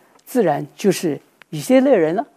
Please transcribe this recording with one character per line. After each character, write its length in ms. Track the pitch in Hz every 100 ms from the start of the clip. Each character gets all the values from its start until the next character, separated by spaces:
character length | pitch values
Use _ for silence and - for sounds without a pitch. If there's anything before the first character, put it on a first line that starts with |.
| _ _ -
自 160 | 254
然 220 | 180 143 147 -
就 160 | 202
是 300 | 165 170 139 _ _ _
以 100 | 156
色 180 | 147 262
列 160 | 269 226
人 200 | 156 185
了。 100 | 285